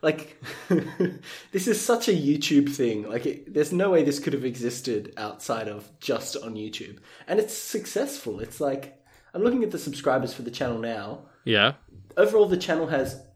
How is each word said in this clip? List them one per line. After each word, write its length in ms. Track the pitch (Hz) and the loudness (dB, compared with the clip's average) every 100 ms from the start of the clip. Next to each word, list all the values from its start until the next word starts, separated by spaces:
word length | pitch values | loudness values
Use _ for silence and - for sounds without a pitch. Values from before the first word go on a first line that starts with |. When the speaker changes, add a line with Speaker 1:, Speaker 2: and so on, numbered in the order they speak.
Speaker 1:
like, 400 | 156 156 - - - - - | 2 0 -6 -16 -14 -14 0
<laughs> 800 | 170 - - 180 - - - - | 2 2 0 -2 -2 -14 -18 -6
this 160 | 190 185 | -2 0
is 140 | 214 | 0
such 260 | - 233 - | 2 2 4
a 60 | |
YouTube 600 | 180 139 147 - 143 143 | 2 4 2 6 6 4
thing. 360 | - 123 107 107 | 2 0 0 -2
Like, 160 | 117 135 | -2 -2
it, 280 | - - | -6 -2
there's 200 | 185 151 | 0 2
no 160 | 180 196 | 2 4
way 140 | 175 | 6
this 160 | 143 139 | 4 2
could 140 | - | -2
have 120 | 135 127 | -2 -2
existed 680 | 117 117 120 - 107 104 - | -2 -4 -4 -4 -4 -4 -10
outside 500 | 107 - - 113 107 | -10 -10 -6 -4 -4
of 220 | 104 - _ | -8 -14 _
just 380 | - 117 - - | -4 -2 -2 -8
on 160 | 117 107 | -8 -8
YouTube. 440 | 107 - 95 101 - - - | -8 -10 -12 -16 -20 -20 0
And 120 | 190 | 0
it's 140 | 214 | 0
successful. 880 | - - 214 - 202 277 - - 98 | -6 -6 -6 -4 -4 -4 -4 -8 -8
It's 220 | 113 - | -10 -4
like, 340 | 143 135 - - _ _ _ | -2 -2 -8 -20 _ _ _
I'm 100 | 180 | 0
looking 200 | 233 247 | 2 2
at 80 | 214 | 0
the 80 | 160 | -2
subscribers 540 | - 139 147 131 127 | -8 -2 0 2 0
for 100 | - | -6
the 80 | 120 | -10
channel 260 | - 127 113 | -4 -4 -2
now. 440 | 113 110 101 - - _ | -4 -6 -8 -12 -16 _
Speaker 2:
Yeah. 300 | - 107 107 143 _ 92 - - | 2 4 4 2 _ -20 -8 4
Speaker 1:
Overall, 300 | 208 220 196 | 6 6 4
the 100 | 180 | 4
channel 300 | - 165 160 | 0 0 2
has 340 | 151 131 - - | 0 -2 -6 -16